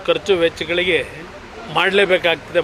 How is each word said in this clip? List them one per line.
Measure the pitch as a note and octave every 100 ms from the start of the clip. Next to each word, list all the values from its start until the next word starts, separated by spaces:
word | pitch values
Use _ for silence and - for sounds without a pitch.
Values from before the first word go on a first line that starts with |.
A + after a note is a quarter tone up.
| -
ಖರ್ಚು | D#3+ - F#3
ವೆಚ್ಚಗಳಿಗೆ | E3 - D#3+ F3 F3+ D#3 B2 C#3+ F3 - - - - D#3
ಮಾಡಲೇಬೇಕಾಗ್ತದೆ, | F3+ G3 G3 F3+ F3 D#3+ - E3+